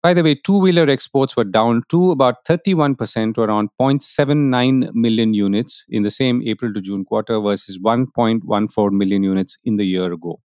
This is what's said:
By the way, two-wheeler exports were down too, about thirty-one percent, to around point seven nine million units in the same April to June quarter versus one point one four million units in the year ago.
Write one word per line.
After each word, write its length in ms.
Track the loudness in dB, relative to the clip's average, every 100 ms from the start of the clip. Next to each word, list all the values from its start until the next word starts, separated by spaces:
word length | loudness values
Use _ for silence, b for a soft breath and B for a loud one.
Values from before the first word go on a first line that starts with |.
By 140 | 4 4
the 80 |
way, 120 | 2 0
two-wheeler 540 | 0 2 4 4 2
exports 480 | 0 0 0 0 0
were 60 |
down 400 | 0 2 2 0 0
too, 200 | 2 2
about 280 | 4 2 0 -2
thirty-one 500 | -2 0 2 0 0
percent, 400 | -4 -2 -2 -2
to 80 |
around 260 | 0 0 -2 -2
point 240 | 0 0
seven 480 | -2 -2 0 2 2
nine 400 | 2 2 2 0
million 400 | 0 0 2 2
units 520 | 2 0 0 -4 -10 _
in 120 | -4
the 60 | -2
same 320 | -2 -2 -2
April 300 | -4 -6 -6
to 80 | -6
June 240 | -6 -8 -4
quarter 340 | -4 -2 -2
versus 400 | -2 -4 -6 -4
one 280 | 0 0 -2
point 360 | 0 0 0
one 240 | -2 -2 -2
four 220 | 0 0
million 320 | 0 0 0
units 380 | 0 0 -4 -6
in 140 | -4 -2
the 80 | 0
year 260 | -2 -4
ago. 280 | -6 -10 -12